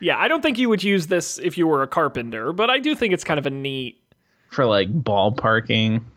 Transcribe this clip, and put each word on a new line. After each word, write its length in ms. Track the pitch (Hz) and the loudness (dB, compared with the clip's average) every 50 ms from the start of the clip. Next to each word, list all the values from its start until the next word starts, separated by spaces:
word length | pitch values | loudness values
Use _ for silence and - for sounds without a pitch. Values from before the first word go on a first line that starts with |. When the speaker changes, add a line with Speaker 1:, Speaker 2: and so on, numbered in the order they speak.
Speaker 1:
Yeah, 160 | - 170 139 | -2 -2 0
I 100 | 113 175 | 2 2
don't 140 | 240 320 330 | 2 2 2
think 160 | 285 311 254 | 2 0 0
you 140 | 214 254 240 | 2 2 2
would 120 | 220 190 180 | 2 2 2
use 260 | 202 202 196 160 156 | 2 2 0 0 0
this 300 | 190 175 165 - - - | 0 -2 -2 -4 -8 -6
if 200 | 127 175 - 175 | -6 -6 -2 0
you 80 | 170 | 2
were 160 | 160 156 139 135 | 2 2 2 0
a 40 | |
carpenter, 680 | 131 - 175 160 143 117 131 120 117 117 113 113 135 170 | 0 0 0 0 0 0 -4 -6 -6 -6 -6 -6 -6 -2
but 160 | 180 214 240 | 0 0 0
I 80 | 254 269 | 0 0
do 160 | 254 302 302 | 0 -2 -2
think 180 | - 240 220 180 | 0 0 0 0
it's 120 | 165 - | -2 0
kind 140 | - 165 147 | -2 -2 -2
of 60 | 135 | -2
a 60 | 143 | -4
neat 480 | 135 139 135 139 135 131 127 123 - _ _ _ _ _ _ _ _ _ _ _ | -6 -4 -6 -6 -6 -6 -8 -10 -12 _ _ _ _ _ _ _ _ _ _ _
Speaker 2:
For, 160 | - - 135 | -2 0 2
like, 260 | 117 107 101 98 92 113 165 123 | 2 4 2 2 2 0 -2 0
ballparking, 1000 | 113 104 101 95 107 104 - - 113 110 113 110 - 117 110 110 110 110 113 113 - - | 0 2 2 2 2 0 0 0 2 2 2 2 2 0 2 2 2 0 0 -2 -6 -16